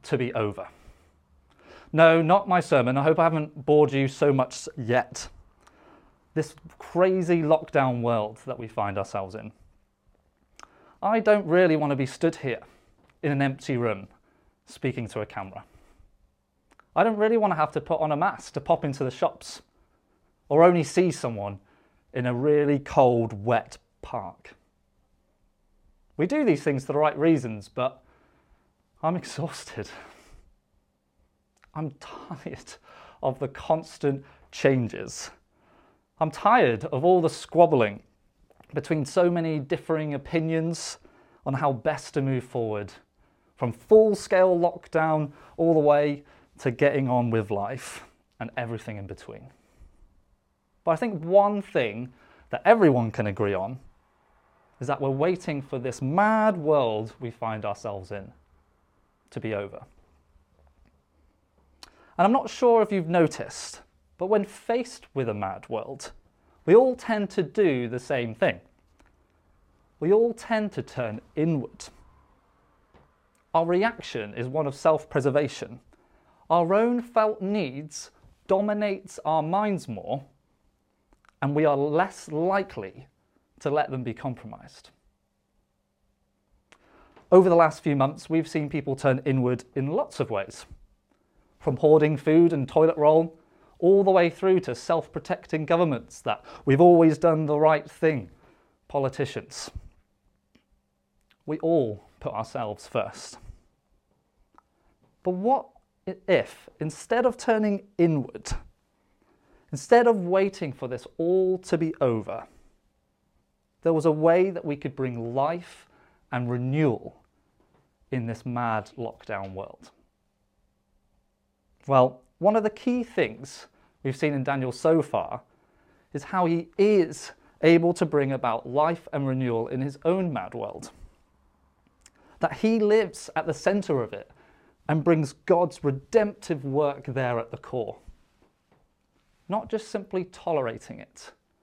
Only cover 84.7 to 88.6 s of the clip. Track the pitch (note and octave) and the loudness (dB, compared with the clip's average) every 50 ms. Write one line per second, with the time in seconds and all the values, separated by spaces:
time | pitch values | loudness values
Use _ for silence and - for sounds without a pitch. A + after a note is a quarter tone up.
84.7 | - - _ - _ _ _ _ _ _ _ _ _ _ _ _ _ _ _ _ | -20 -20 _ -20 _ _ _ _ _ _ _ _ _ _ _ _ _ _ _ _
85.7 | _ _ _ _ _ _ _ _ _ _ _ _ _ _ _ _ _ _ _ _ | _ _ _ _ _ _ _ _ _ _ _ _ _ _ _ _ _ _ _ _
86.7 | - _ _ _ _ _ _ _ _ - _ - F3+ F#3 F#3 F#3+ E3+ E3+ E3 D#3 | -20 _ _ _ _ _ _ _ _ -16 _ 6 8 8 8 8 6 6 4 4
87.7 | D3+ - - D#3+ C#3+ C#3 C3+ C#3 - - - - D#3+ E3 D#3 D#3+ - D#3+ | 2 -2 -2 0 2 2 2 0 0 -6 -8 -2 -2 -2 -2 -2 -4 -6